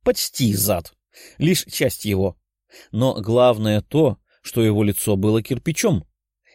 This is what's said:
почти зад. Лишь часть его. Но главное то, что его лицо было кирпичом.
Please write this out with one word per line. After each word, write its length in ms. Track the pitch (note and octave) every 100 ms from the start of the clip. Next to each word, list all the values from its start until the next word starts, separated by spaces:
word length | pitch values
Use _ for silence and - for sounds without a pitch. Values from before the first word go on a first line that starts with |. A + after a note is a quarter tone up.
почти 520 | B3 - - - C3+
зад. 400 | - G2 F2+ - _ _ - - -
Лишь 260 | D3 F#3
часть 400 | - - C3 -
его. 320 | G#2 G2 F#2+ - _ _ _ - -
Но 300 | G#2+ C3 -
главное 640 | G2+ A#2+ B2 A2 A2 G#2+
то, 360 | - D3 D3+ G2+ _ _
что 200 | - A#2+
его 200 | A2 G#2
лицо 340 | G#2 G2+ - G2
было 260 | G#2 A2
кирпичом. 640 | A2 B2 - D#3 A3 A2+ - _ _ _ _